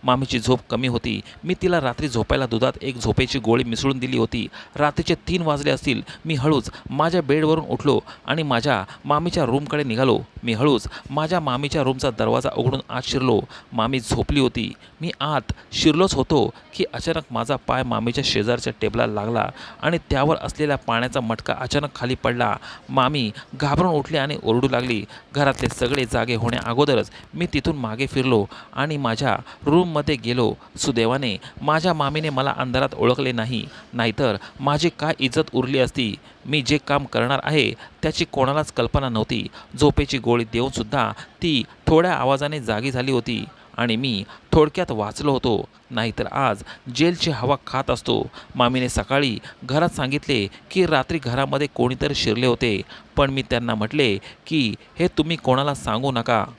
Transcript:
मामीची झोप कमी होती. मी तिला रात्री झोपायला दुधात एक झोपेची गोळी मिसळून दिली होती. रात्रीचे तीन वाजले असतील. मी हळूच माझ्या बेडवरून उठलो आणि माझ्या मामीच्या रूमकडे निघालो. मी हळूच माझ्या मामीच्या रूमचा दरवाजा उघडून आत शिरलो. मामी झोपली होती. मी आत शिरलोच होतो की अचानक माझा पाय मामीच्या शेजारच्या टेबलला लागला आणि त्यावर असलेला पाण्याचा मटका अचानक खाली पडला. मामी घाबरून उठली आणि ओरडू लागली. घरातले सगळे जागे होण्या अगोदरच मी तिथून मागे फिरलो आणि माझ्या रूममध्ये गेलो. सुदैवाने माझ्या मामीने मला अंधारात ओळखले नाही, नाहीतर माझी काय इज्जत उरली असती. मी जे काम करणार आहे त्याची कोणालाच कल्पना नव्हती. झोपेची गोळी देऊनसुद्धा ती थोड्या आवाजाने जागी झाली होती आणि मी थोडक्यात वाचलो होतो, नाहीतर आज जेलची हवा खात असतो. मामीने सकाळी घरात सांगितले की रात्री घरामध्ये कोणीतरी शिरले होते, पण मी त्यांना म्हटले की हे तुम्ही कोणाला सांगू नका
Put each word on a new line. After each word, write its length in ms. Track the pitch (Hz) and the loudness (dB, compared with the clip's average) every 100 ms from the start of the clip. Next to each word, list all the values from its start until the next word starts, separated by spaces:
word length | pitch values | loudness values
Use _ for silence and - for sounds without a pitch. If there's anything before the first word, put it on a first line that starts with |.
मामीची 360 | 127 127 131 123 | 2 2 2 -2
झोप 200 | 110 127 - | 2 0 0
कमी 180 | 117 127 | -2 -2
होती. 320 | 120 120 104 - - | -2 -2 -6 -8 -12
मी 100 | 165 185 | -6 -2
तिला 180 | 180 175 | 2 2
रात्री 280 | 131 120 147 | 0 -2 -2
झोपायला 380 | 113 104 131 127 | -2 0 0 0
दुधात 260 | 113 127 - | 0 0 -2
एक 140 | 131 123 | -8 -2
झोपेची 420 | 110 107 131 139 | 0 2 0 0
गोळी 260 | 110 120 | 2 2
मिसळून 340 | 123 113 135 131 | 2 0 0 0
दिली 200 | 127 123 | -2 0
होती. 280 | 113 120 101 - - - | 0 -2 -6 -10 -14 -2
रात्रीचे 380 | 147 156 165 | 0 0 -2
तीन 280 | 160 - 175 | -2 0 -2
वाजले 280 | 160 147 143 | 0 0 0
असतील. 320 | 135 147 113 - - | 0 0 -2 -4 -10
मी 100 | 156 | -4
हळूच 360 | 151 139 147 - - - | 0 2 2 0 -14 -8
माझ्या 320 | 135 165 180 | 0 2 2
बेडवरून 420 | 143 151 156 160 | 2 2 4 2
उठलो 360 | - - 147 117 - - - | 0 0 2 2 0 -14 -6
आणि 160 | 151 | -4
माझ्या 420 | 151 120 139 113 95 - | 0 0 2 0 -2 -12
मामीच्या 400 | 139 147 170 175 | -2 0 0 0
रूमकडे 380 | 127 135 147 147 | 2 0 0 -2
निघालो. 380 | 139 113 131 107 120 - | -2 2 2 2 -2 -8
मी 100 | 120 | -4
हळूच 360 | 110 147 123 - - - | 2 4 4 0 -12 -6
माझ्या 300 | 139 156 180 | -4 0 -2
मामीच्या 420 | 147 127 143 160 | 0 -2 -2 0
रूमचा 280 | 131 131 139 | 0 0 -2
दरवाजा 400 | 113 110 120 139 - | 0 2 2 0 0
उघडून 240 | 123 135 - | 0 0 -6
आत 140 | 123 | -8
शिरलो. 360 | - 135 131 107 - - - | -4 0 2 2 0 -16 -8
मामी 280 | 120 113 135 | -2 0 -2
झोपली 400 | 113 120 - 147 | -2 -2 0 2
होती. 320 | 123 123 - - - - | 2 0 -6 -8 -20 -10
मी 100 | 160 - | -10 -6
आत 320 | 143 143 - - - | -2 -2 -4 -10 -8
शिरलोच 420 | - 165 151 190 | 2 4 6 2
होतो 360 | 139 127 151 110 - - | 2 2 2 2 -4 -16
की 100 | - - | -6 -4
अचानक 300 | 120 - 160 143 | -4 -4 -4 -4
माझा 260 | 117 117 135 | -6 -2 -2
पाय 260 | - 127 | 0 -2
मामीच्या 420 | 127 110 117 120 135 | 0 0 0 -2 0
शेजारच्या 460 | - 107 117 - - | 0 0 0 -2 -4
टेबलला 260 | 110 113 117 | -2 0 0
लागला 440 | 104 107 117 - - - - | -2 -2 -2 -4 -8 -18 -4
आणि 160 | 151 165 - | -2 -2 -2
त्यावर 260 | 139 147 160 | 0 2 0
असलेला 340 | - - 151 135 | -4 -4 -2 -2
पाण्याचा 440 | - 117 123 131 | 0 0 0 -2
मटका 340 | 113 113 - - | -2 -4 -4 -6
अचानक 280 | 127 147 143 | -2 -2 -2
खाली 200 | - 123 | -6 -4
पडला. 420 | 131 131 120 113 104 - - - | 0 0 2 0 0 -8 -18 -2
मामी 420 | 135 127 147 110 - - 131 | 2 4 2 -4 -6 -16 -4
घाबरून 320 | 143 147 180 | 0 2 2
उठली 260 | 156 139 156 | 2 0 -2
आणि 200 | 139 147 | -2 -2
ओरडू 240 | 113 117 131 | 2 2 4
लागली. 360 | 123 127 110 107 - - | 2 0 -4 -4 -16 -8
घरातले 340 | 143 139 131 120 | 0 2 2 -2
सगळे 360 | - 123 139 120 | 0 -2 0 0
जागे 220 | 120 117 | -2 0
होण्या 260 | 113 117 123 | 0 0 -2
अगोदरच 460 | - 117 147 120 - - - | -2 2 4 4 0 -10 -14
मी 120 | 156 175 | -6 -2
तिथून 240 | 147 165 151 | -2 -2 -4
मागे 300 | 117 110 135 | -6 -4 -2
फिरलो 400 | 139 131 117 98 - - | 0 4 4 2 -6 -12
आणि 240 | - 147 147 | -4 -2 -2
माझ्या 420 | 127 113 135 98 - - | -2 0 0 0 -6 -4
रूममध्ये 520 | 143 160 175 151 143 139 | 4 4 4 0 -2 -2
गेलो. 380 | 113 123 110 107 - - | 0 2 0 0 -12 -4
सुदैवाने 580 | - 117 113 131 127 92 - - | 0 2 2 0 -2 -6 -10 -6
माझ्या 320 | 147 156 180 | 0 2 2
मामीने 360 | 160 139 151 156 | 0 -2 -2 -2
मला 240 | 131 139 - | -2 -2 -2
अंधारात 320 | 127 127 139 | -2 0 0
ओळखले 380 | - 117 127 131 | 2 2 2 0
नाही, 340 | 120 113 123 - - - | -2 -4 -4 -8 -14 -10
नाहीतर 440 | 120 117 107 131 101 - - | -2 0 2 0 0 -6 -4
माझी 300 | 139 147 170 - | 0 2 0 0
काय 160 | 151 160 | -4 0
इज्जत 320 | 135 156 151 | 0 0 0
उरली 240 | 127 127 135 | -2 0 2
असती. 380 | 123 - 113 - - - - | 0 0 -4 -4 -14 -16 -4
मी 160 | 151 | -2
जे 160 | 120 151 | 2 0
काम 260 | - 143 | 2 -2
करणार 360 | 135 113 120 139 | 0 0 0 0
आहे 280 | - 151 110 | 2 2 2
त्याची 520 | - - - 156 - | -2 -16 -4 -4 -2
कोणालाच 480 | 170 139 131 147 151 | -4 0 2 0 -2
कल्पना 360 | - 117 151 135 | -2 0 0 0
नव्हती. 400 | 110 110 117 98 - - 117 | -2 -2 -4 -6 -12 -16 2
झोपेची 380 | 147 139 143 135 | 4 4 0 -2
गोळी 260 | 113 120 | 2 0
देऊनसुद्धा 680 | 113 117 131 - 107 143 110 107 - - | 0 -2 -2 -4 -4 0 -2 -4 -16 -4
ती 200 | 170 139 - - - | 0 0 -2 -4 4
थोड्या 280 | 160 180 | 6 4
आवाजाने 460 | 147 127 135 143 156 | 2 2 2 0 -4
जागी 300 | 113 107 135 | -2 -2 -2
झाली 220 | 127 131 | -2 0
होती 320 | 123 113 110 107 - - - | 0 0 -6 -6 -12 -14 -2
आणि 200 | 120 110 | 0 0
मी 280 | 135 101 104 - - | 0 -2 -4 -14 2
थोडक्यात 380 | 160 151 - 127 | 4 4 2 -4
वाचलो 420 | 113 104 - 143 | -2 -4 -2 0
होतो, 360 | 131 127 104 - - _ | 0 2 0 -2 -14 _
नाहीतर 360 | 117 113 101 107 | -2 -2 -2 -4
आज 360 | - 131 104 - - - 123 | 0 0 0 -8 -16 -10 2
जेलची 340 | 165 175 170 | 2 2 -2
हवा 260 | 127 123 139 - | -2 0 0 -2
खात 240 | 131 135 | -4 -2
असतो. 400 | 123 - 104 - - - | -2 0 0 0 -10 -12
मामीने 340 | 127 123 127 123 | 2 2 4 0
सकाळी 500 | - 104 139 139 104 - - | -2 0 0 2 -2 -10 -16
घरात 240 | 127 139 170 | -2 2 2
सांगितले 600 | - 131 143 - 127 98 - - | 0 -2 -2 0 0 0 -6 -4
की 160 | 190 175 | 0 2
रात्री 320 | 147 131 165 | 2 0 -4
घरामध्ये 480 | 123 127 139 139 147 | -2 -2 0 0 -2
कोणीतरी 400 | - 123 127 147 | 0 0 0 -2
शिरले 320 | 139 - 110 127 | 0 0 2 2
होते, 360 | 117 120 98 - - - - | 2 2 0 -4 -18 -6 0
पण 140 | 139 | 2
मी 120 | 135 | 0
त्यांना 320 | - 120 117 | -2 -2 0
म्हटले 440 | 113 107 147 127 98 - - - | -2 0 2 2 0 -6 -20 -2
की 280 | 160 117 113 - - | 0 0 -4 -12 -2
हे 100 | 175 | 0
तुम्ही 280 | - 156 165 | 0 0 0
कोणाला 380 | - 127 143 | 2 2 0
सांगू 380 | 139 - 110 135 | -2 -2 -2 0
नका 320 | 123 113 113 98 | -2 0 0 0